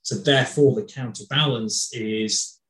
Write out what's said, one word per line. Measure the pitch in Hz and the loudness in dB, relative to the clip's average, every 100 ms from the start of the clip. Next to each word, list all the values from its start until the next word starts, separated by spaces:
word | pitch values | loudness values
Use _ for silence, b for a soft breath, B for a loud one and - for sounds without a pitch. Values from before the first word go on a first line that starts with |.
So | - 101 | -8 -2
therefore, | 147 135 127 151 139 | 4 4 4 4 4
the | 107 101 | 4 -4
counterbalance | 131 123 101 104 139 147 117 110 - - | -8 -10 -10 -4 0 0 0 -2 -4 -6
is, | 120 107 110 110 - - - | -6 -4 -2 -2 -4 -6 -12